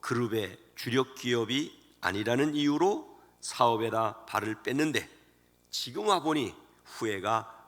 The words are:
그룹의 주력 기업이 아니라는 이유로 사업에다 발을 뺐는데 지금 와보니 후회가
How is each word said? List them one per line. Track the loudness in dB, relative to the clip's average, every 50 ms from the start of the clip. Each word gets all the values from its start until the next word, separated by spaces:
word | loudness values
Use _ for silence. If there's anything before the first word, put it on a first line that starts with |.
그룹의 | -4 -2 0 0 0 0 0 -2 -2 -4 -8 -14 -20 _ -14
주력 | -10 -6 0 0 0 0 0 -4
기업이 | -8 -2 0 0 0 0 0 -2 -2 -4 -6 -10 -20 -20 _ _ -4
아니라는 | -2 -2 0 0 0 2 2 2 2 2 2
이유로 | 2 2 2 4 4 4 2 2 0 -6 -12 -20 -20 -20 -20 _ -14
사업에다 | -12 -8 0 2 4 4 4 2 0 0 0 0 -2 -2 -4 -8 -12
발을 | -4 -4 -2 -2 -2 -6 -4
뺐는데 | -4 -2 0 0 0 2 0 -2 -4 -4 -18 -20 _ _ _ _ _ _ _ _ _ -10
지금 | -8 -8 -8 -6 -6 -2 2 4
와보니 | 4 4 4 2 2 2 0 -2 -6 -12 -20 -20 _ _ _
후회가 | -16 -8 -4 -2 -2 -2 -2 0 0 0 0 0 -4 -16 -20 -20